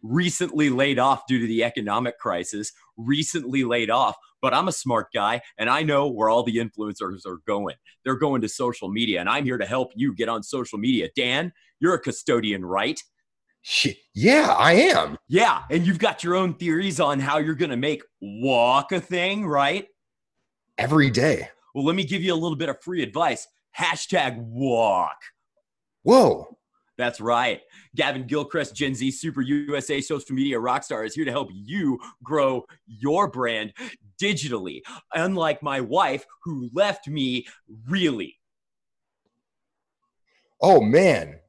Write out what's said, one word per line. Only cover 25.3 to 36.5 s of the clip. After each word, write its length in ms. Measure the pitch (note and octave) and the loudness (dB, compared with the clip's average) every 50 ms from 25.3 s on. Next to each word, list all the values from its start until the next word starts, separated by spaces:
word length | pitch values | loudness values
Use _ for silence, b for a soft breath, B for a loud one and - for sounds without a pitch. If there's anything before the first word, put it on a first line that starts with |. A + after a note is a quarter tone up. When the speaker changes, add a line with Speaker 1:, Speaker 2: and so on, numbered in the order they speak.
| _ _ _ _ _ _ _ _ _ _ _ _ _ _ _ | _ _ _ _ _ _ _ _ _ _ _ _ _ _ _
Speaker 2:
Whoa. 560 | D3 D#3 C4 A#3 C3 F#2 - - - - _ _ _ _ _ _ _ _ | 6 8 8 8 6 4 2 -4 -16 -20 _ _ _ _ _ _ _ _
Speaker 1:
That's 240 | - B2 A#2+ A#2+ - | -4 -4 -4 -4 -4
right. 400 | G#2+ A#2 A#2+ A#2 B2+ A#2+ G#2 - _ b b b b b b | -2 0 2 2 2 0 -2 -4 _ b b b b b b
Gavin 320 | B2 D3+ C#3 C#3 C3 C3 B2 | -2 -2 -2 -2 -4 -6 -4
Gilchrist, 480 | C#3+ D3+ D3 D3 - E3 C#3+ - - | -4 -4 -4 -2 -4 -4 -4 -4 -4
Gen 180 | - D3 C#3 C3+ | -4 -4 -4 -2
Z 160 | A2+ B2+ C3+ | -2 -4 -4
Super 300 | C3 - - E3 - C#3 | -4 -4 -8 -8 -4 -4
U 340 | B2+ B2+ C#3+ D3 D3 C#3+ C#3+ | -2 0 0 -2 -2 -2 -4
S 160 | C#3 C3+ - | -6 -4 -2
A 100 | D3 C#3 | -4 -4
social 360 | C3+ - D#3+ C#3 - - C3+ | -2 -4 -6 -6 -6 -6 -2
media 240 | C3 C3+ C#3 C3 A#2 | -2 0 0 0 -2
rock 240 | A2+ B2 B2 C#3 - | -2 0 -2 -2 -2
star, 180 | - C#3+ A2 A2 | -6 -8 -6 -6
is 140 | A2 - | -8 -6
here 80 | D3+ D#3+ | -6 -6
to 80 | C3+ A#2+ | -4 -4
help 160 | C#3+ C#3 - F#2 | -4 -6 -8 -12
you 460 | G2 G2+ G#2+ D#3+ G3+ F3 C#3+ C3 A#2+ B B B B A#2+ | -18 -14 -8 -6 -2 -2 -2 -2 -2 B B B B -10
grow 420 | A2+ D3 D3+ C#3 C3+ C3 B2 - b b b b | -4 0 0 0 0 0 -2 -8 b b b b
your 420 | _ A2+ G#2 A2+ C#3+ D3+ F#3 G3+ D#3+ | _ -16 -6 -2 0 2 2 0 0
brand 440 | - B2 B2+ A#2 A#2 G#2+ G#2+ G#2+ - B B3 A#3 B B _ G#2 _ - F#3 | -2 -4 -2 -2 -2 -2 -4 -6 -10 B -14 -14 B B _ -20 _ -4 -2
digitally. 600 | G3+ G#3 C#3+ C#3+ D3 A#2+ G#2+ F#2 F2+ C#2 B1+ - B B B B _ - | -2 -2 -2 -2 -4 -4 -4 -6 -8 -12 -12 -16 B B B B _ -4
Unlike 520 | E3 E3 F#3 G3 F3+ E3 D#3 D3 D3+ - | -2 -2 -2 0 0 0 -2 -2 -2 -4
my 160 | D3 C#3 C3+ | -4 -4 -2
wife, 440 | B2 G#2+ C3 F3+ F#3+ D3 C3+ C#3 - _ - _ - | -4 -2 0 0 2 0 0 -4 -8 _ -20 _ -10
who 260 | E3+ | -8